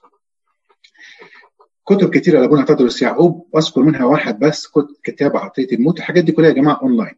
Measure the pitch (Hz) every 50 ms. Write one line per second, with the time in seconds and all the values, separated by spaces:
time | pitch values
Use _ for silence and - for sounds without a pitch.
0 | _ _ _ _ _ _ _ _ _ _ _ _ _ _ _ _ _ _ _ _
1 | - - - - - - - - _ _ _ _ _ _ _ _ _ - 202 202
2 | 180 160 - 135 - 175 156 135 127 117 151 143 131 - 147 - 127 117 - -
3 | 127 113 - 139 170 170 165 - - _ - 156 160 - - 127 131 156 147 135
4 | 127 123 147 - - 117 107 107 131 156 - - - - - 151 143 - - _
5 | - - - - 143 143 120 110 98 101 - 135 127 - 120 110 123 160 175 -
6 | - - 151 175 165 160 156 - 160 160 123 131 143 151 143 - 131 131 123 113
7 | 98 85 -